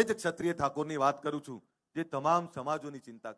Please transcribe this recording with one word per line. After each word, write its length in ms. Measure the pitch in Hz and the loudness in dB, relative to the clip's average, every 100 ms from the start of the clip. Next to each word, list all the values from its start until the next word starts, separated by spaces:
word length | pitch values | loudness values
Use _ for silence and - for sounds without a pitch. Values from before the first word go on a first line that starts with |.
જ 40 | 220 | 6
ક્ષત્રિય 400 | 220 170 - 165 | 4 0 0 0
ઠાકોરની 480 | 170 139 143 151 151 | 2 0 0 -2 4
વાત 180 | 135 139 | 4 4
કરું 200 | 147 147 139 | 0 -4 -6
છું, 140 | 117 - _ _ 156 | -12 -14 _ _ -6
જે 60 | 165 | -4
તમામ 280 | 139 151 170 170 | 0 4 4 2
સમાજોની 520 | 139 131 151 147 139 123 | -6 -4 -4 -4 -12 -14
ચિંતા 260 | 113 113 | -12 -12